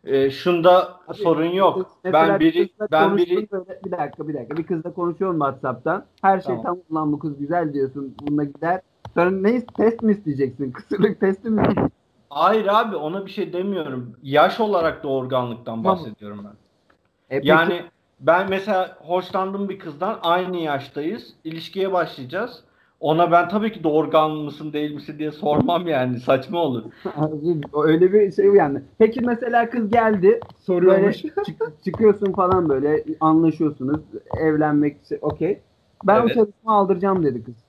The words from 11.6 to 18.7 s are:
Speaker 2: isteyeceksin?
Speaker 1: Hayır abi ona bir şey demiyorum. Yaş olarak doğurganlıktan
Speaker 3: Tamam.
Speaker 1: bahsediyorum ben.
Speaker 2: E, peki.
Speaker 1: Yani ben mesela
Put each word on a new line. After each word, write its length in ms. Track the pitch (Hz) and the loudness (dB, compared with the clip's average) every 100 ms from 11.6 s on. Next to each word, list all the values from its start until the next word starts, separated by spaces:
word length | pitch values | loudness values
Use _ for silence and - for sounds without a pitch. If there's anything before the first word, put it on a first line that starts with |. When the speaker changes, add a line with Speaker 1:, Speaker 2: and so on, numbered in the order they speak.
Speaker 2:
isteyeceksin? 320 | - 202 - _ _ _ _ | 2 0 -2 _ _ _ _
Speaker 1:
Hayır 360 | 147 175 220 190 | 0 2 4 2
abi 300 | 208 226 175 | 2 0 -4
ona 300 | 151 190 190 | -6 -8 -8
bir 40 | |
şey 220 | - 165 | -8 -6
demiyorum. 640 | 175 202 185 151 127 123 - | -4 -4 -4 -6 -8 -10 -16
Yaş 380 | 139 147 180 208 | 0 4 4 2
olarak 420 | 220 190 165 - | 0 0 -2 -4
doğurganlıktan 600 | 147 135 127 127 120 117 - 113 | -4 -4 -2 -4 -4 -8 -10 -2
Speaker 3:
Tamam. 20 | |
Speaker 1:
bahsediyorum 560 | 143 185 135 104 104 104 | 0 -2 -6 -16 -16 -16
ben. 60 | 104 104 _ _ _ _ _ _ _ 135 | -18 -20 _ _ _ _ _ _ _ -6
Speaker 2:
E, 20 | |
peki. 100 | 139 | 0
Speaker 1:
Yani 340 | 156 170 175 - _ _ _ | 0 0 -6 -10 _ _ _
ben 300 | 135 175 196 | 0 0 0
mesela 460 | 190 196 | -6 -2